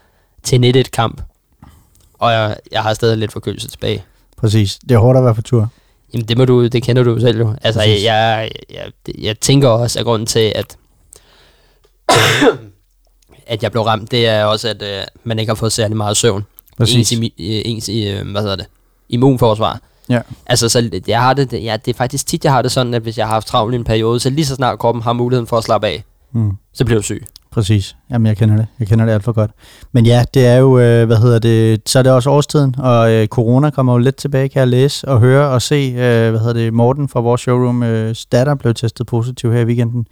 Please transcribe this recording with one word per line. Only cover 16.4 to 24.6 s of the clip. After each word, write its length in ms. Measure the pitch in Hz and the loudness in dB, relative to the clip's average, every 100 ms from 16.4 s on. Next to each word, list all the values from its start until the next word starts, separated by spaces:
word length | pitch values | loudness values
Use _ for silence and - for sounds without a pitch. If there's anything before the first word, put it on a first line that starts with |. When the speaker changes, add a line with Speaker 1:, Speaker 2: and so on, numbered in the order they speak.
| 104 _ _ - | -6 _ _ -2
Speaker 2:
Præcis. 340 | 113 120 113 | 0 2 0
Speaker 1:
Ens 0 | |
immu-, 140 | 117 113 - | -2 -4 -8
øh, 220 | 85 107 - | -8 -6 -6
ens, 240 | 110 110 | -8 -6
øh, 420 | 113 104 98 95 | -4 -4 -6 -6
hvad 100 | 101 | -6
hedder 140 | 104 98 | -4 -6
det? 100 | 107 _ _ _ _ | -10 _ _ _ _
Immunforsvar. 720 | 120 135 123 120 107 104 - - _ - | 0 2 4 2 2 -2 -4 -12 _ -4
Speaker 2:
Ja. 120 | 123 - - - | -2 -4 -12 -4
Speaker 1:
Altså, 240 | 123 117 | -2 0
så 200 | 123 117 95 98 | -2 -4 -6 -4
jeg 140 | 110 | 0
har 120 | 123 | 0
det, 180 | 131 131 | 0 -2
det, 120 | 117 | -4
ja, 140 | 113 110 - | -6 -6 -6
det 80 | |
er 40 | - | -4
faktisk 300 | 123 139 - | -4 -6 -6
tit, 160 | 170 | -2
jeg 80 | 160 | 0
har 80 | 131 | 0
det 100 | 120 | 0
sådan, 220 | 135 123 | -2 -2
at 80 | 120 | -4
hvis 160 | 113 113 | -4 -4
jeg 80 | 107 | -2
har 60 | |
haft 140 | 110 - | -2 -2
travlt 260 | 123 110 | -2 -2
i 40 | 123 | -2
en 60 | |
periode, 360 | 113 110 110 120 | -2 0 0 0
så 100 | 131 | 0
lige 160 | 143 147 | -2 -2
så 100 | |
snart 240 | 131 | -2